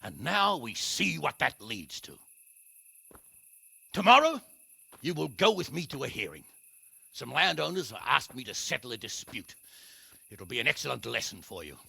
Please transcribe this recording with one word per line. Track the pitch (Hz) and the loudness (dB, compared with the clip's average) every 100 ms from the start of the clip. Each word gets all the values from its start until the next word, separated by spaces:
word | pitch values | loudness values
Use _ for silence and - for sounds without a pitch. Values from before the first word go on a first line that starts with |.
And | 107 139 | -12 -6
now | 143 202 196 185 | 0 2 4 2
we | 117 | -4
see | 95 - - 190 160 | -6 -4 0 -2 0
what | 147 - | -4 0
that | 131 - | -2 -2
leads | 104 98 139 - | -10 -10 -10 -14
to. | - - - _ _ _ - - - - - - - _ - - - _ _ | -14 -20 -20 _ _ _ -20 -20 -20 -20 -20 -20 -20 _ -20 -20 -20 _ _
Tomorrow, | - 220 254 311 302 - _ _ _ _ - | 2 10 10 10 0 -8 _ _ _ _ -6
you | 147 | -4
will | 160 156 | -2 -4
go | 113 190 | 4 4
with | 202 170 | 4 -2
me | 156 156 | -4 -6
to | 139 | -6
a | 131 | -6
hearing. | 110 92 76 78 - _ _ _ - _ | -4 -6 -8 -20 -20 _ _ _ -20 _
Some | - 123 | -12 -4
landowners | 135 185 156 156 185 131 | 2 2 2 -2 -2 -6
have | 101 - | -8 2
asked | 143 - | 2 2
me | 123 | -12
to | 123 | -10
settle | 98 - 156 123 | -8 -4 -4 -4
a | 117 | -8
dispute. | 110 - - 110 - - - - - - - - _ | -8 -10 -10 -12 -12 -20 -20 -20 -20 -20 -20 -20 _
It'll | 101 92 | -18 -6
be | 120 | 0
an | 123 | 0
excellent | - 143 127 117 | 0 -4 -6 -4
lesson | 117 - 98 | -4 -6 -10
for | - 95 | -14 -14
you. | 78 69 | -12 -16